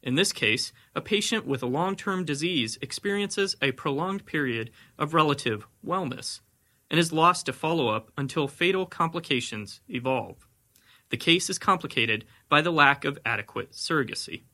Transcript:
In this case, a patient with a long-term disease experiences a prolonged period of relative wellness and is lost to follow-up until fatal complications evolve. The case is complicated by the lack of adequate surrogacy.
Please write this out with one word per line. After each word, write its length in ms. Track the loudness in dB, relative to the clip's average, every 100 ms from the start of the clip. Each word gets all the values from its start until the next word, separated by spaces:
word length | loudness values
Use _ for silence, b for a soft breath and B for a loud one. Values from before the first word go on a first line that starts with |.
In 140 | 0
this 180 | 2 2
case, 400 | 2 2 2 -2 b b
a 60 | -8
patient 440 | -2 0 0 -2
with 160 | -2 -2
a 60 | 0
long-term 580 | 0 0 -2 -2 -2
disease 540 | -2 -2 0 0 -2 -4
experiences 760 | -10 -6 -2 -2 -2 -2 -2 0
a 120 | -2
prolonged 520 | -2 -4 -2 -2 -6 -4
period 440 | -4 -2 -4 -6 b b b
of 160 | 0
relative 540 | 4 4 2 0 -4 -6 _
wellness 540 | -4 -4 -2 -6 -10 -12 _ _ _ _ _
and 120 | 2
is 120 | 2
lost 340 | 4 4 4 -2
to 60 |
follow-up 600 | -4 -2 2 2 0 -4 -6
until 300 | -4 -2 -4
fatal 400 | 0 0 2 -2
complications 920 | -2 -2 -2 -2 -2 -2 -8 -10 -14 _
evolve. 580 | -4 0 -2 -2 -14 _ _ _ _ b b b
The 60 | -4
case 340 | 2 2 2
is 80 | -2
complicated 680 | 2 2 2 0 0 0 -4 b b
by 120 | 4
the 100 | 4
lack 340 | 6 6 6
of 140 | 0 -4 -4
adequate 460 | -4 -4 -8 -8
surrogacy. 720 | -10 -2 0 0 -4 -8 -10 _